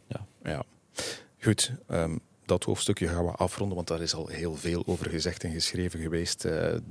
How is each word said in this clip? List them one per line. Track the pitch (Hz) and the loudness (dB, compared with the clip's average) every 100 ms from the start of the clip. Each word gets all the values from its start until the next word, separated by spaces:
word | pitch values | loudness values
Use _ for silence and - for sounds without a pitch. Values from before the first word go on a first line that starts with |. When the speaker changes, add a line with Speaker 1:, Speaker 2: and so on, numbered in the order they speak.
| - | -10
Speaker 1:
ja. | - 101 - | -10 -10 -10
Speaker 2:
Ja. | - 76 - - _ - - - - - | -6 -4 -6 -14 _ -6 -6 -6 -12 0
Goed, | 110 104 - 123 - | 4 4 2 -2 -2
ehm, | 87 80 80 - _ - | 0 0 -2 -6 _ 2
dat | 87 | 2
hoofdstukje | - - - 101 82 | 2 0 2 2 2
gaan | 85 | 2
we | 87 | 0
afronden, | - 92 - 101 90 | 2 0 0 -2 -2
want | 85 | -2
daar | 82 | 0
is | 82 | 0
al | 80 78 | -2 -4
heel | 78 85 76 | -4 -4 -2
veel | 85 85 - | 0 0 2
over | 87 87 | 0 0
gezegd | 85 87 - | 0 -2 -2
en | 87 | -4
geschreven | 80 - 90 87 80 | 0 0 0 0 -2
geweest, | 80 82 85 - | -2 0 0 -2
eh, | 90 80 82 82 82 | 0 2 2 0 -2